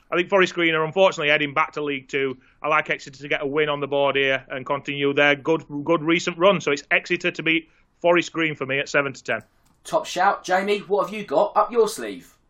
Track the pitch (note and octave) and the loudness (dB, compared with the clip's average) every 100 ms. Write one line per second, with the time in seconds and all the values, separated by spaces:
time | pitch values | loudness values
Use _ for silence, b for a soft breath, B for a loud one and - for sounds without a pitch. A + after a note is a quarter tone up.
0 | - E3+ F3+ G3 F3+ F3 E3 D#3+ D#3+ F#3+ | -4 -2 2 2 2 2 0 2 0 4
1 | F#3+ E3+ D3 D3+ C#3+ D3 D3+ D3+ D3 C3+ | 4 4 0 2 2 0 -2 -2 -6 -6
2 | C3 C#3 C3+ C3 b b D3 D#3 D3+ C#3+ | -6 -2 -2 -4 b b 0 0 0 -6
3 | D3 C3 D3 D3 D3 D3+ D3+ C#3+ C#3+ C#3+ | -6 -16 -6 -4 -2 0 0 -2 -2 2
4 | C#3 C#3 C3+ C3 - C3+ B2+ C#3 D3 C#3+ | 2 2 0 0 -4 -12 -6 -6 -4 -2
5 | C#3 C#3+ D3 C#3+ B2 D#3+ D#3+ C#3+ C#3+ E3 | 0 4 4 2 0 -2 -2 -8 -2 0
6 | D3+ F3+ F3+ E3 F#3+ F3 C#3+ - - F#3 | 2 0 -2 2 4 4 0 -4 0 -2
7 | - E3+ F3 E3+ D#3+ E3 - b b _ | 0 -4 -2 -2 -2 -2 -4 b b _
8 | E3+ F3 E3 E3 D#3+ D3 C3 C#3 - D3+ | 2 2 0 -4 -4 -4 -6 -4 0 0
9 | C#3 - - A2 - _ _ _ - E3 | -2 -6 -6 -6 -8 _ _ _ -4 -4
10 | - F3 G3 - - F#3+ G3 G#3 D#3+ G3 | -2 0 0 0 -2 -2 0 -4 0 -2
11 | F#3+ G#3+ - D3 - G#3 G#3+ A#3 G#3+ - | -2 -6 -2 0 2 2 0 2 0 -2
12 | G#2+ F#2+ - _ | -10 -10 -16 _